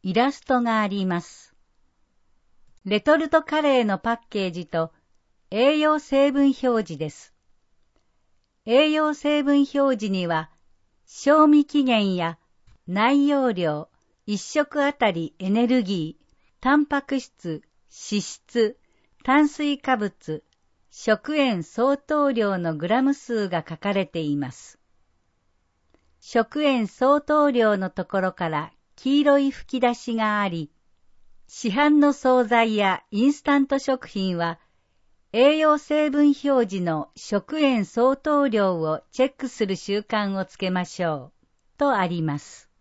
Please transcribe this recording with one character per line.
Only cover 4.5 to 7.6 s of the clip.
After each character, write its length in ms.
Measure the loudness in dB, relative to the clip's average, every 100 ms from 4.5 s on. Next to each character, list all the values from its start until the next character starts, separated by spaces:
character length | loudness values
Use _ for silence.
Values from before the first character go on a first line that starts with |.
ジ 160 | -6 -6
と 260 | -4 -4 _ _ _ _ _ _
栄 260 | 0 2 2
養 220 | 0 0
成 320 | 0 2 2
分 140 | 2 0
表 380 | 0 -2 -2
示 140 | -4 -8
で 120 | -10
す。 220 | -10 -20 _ _ _